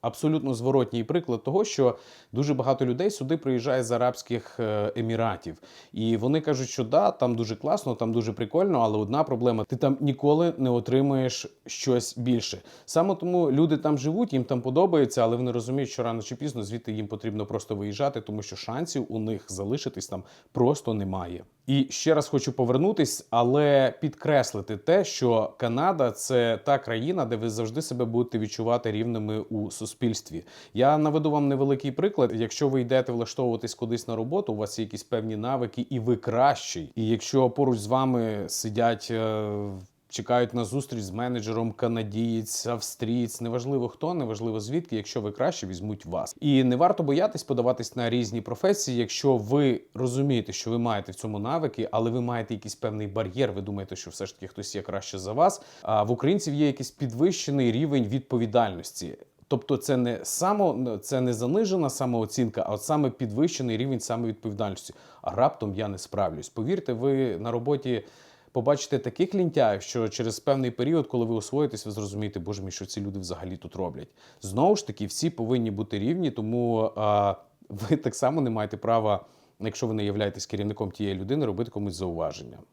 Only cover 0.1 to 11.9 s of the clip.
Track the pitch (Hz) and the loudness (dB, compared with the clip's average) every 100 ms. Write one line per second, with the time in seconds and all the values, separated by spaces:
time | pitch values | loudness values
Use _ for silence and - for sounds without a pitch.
0.1 | - 151 156 135 117 123 135 123 120 110 | 0 0 0 0 -2 2 2 2 -2 0
1.1 | 127 131 117 - 175 208 - 127 - - | -2 0 -4 0 0 0 4 2 2 -12
2.1 | - _ 113 139 135 127 131 127 123 196 | -20 _ -2 0 2 2 2 2 2 0
3.1 | 208 135 160 135 127 123 131 117 117 123 | -2 -4 -2 0 0 2 0 0 2 2
4.1 | 120 - 120 - - 113 107 104 - 113 | 0 -4 -6 -6 -4 -2 0 -2 -2 -2
5.1 | 113 113 92 - - - - - - 113 | 0 0 -2 -8 -14 -18 -20 -12 -2 0
6.1 | 113 123 156 156 131 127 - 113 143 202 | 2 2 2 0 -2 -2 -4 2 4 4
7.1 | - 127 117 110 107 143 202 135 117 113 | 2 0 0 -2 -4 0 0 0 -2 0
8.1 | 117 110 101 113 160 202 147 113 107 104 | 0 0 -4 -2 2 2 4 2 2 0
9.1 | 135 156 120 120 113 107 123 139 135 143 | 0 0 2 2 2 0 0 2 2 0
10.1 | 131 143 151 170 170 131 120 120 131 139 | 2 4 4 4 2 2 2 2 2 4
11.1 | 135 127 - - _ - - - | 2 0 -4 -10 _ -14 -4 2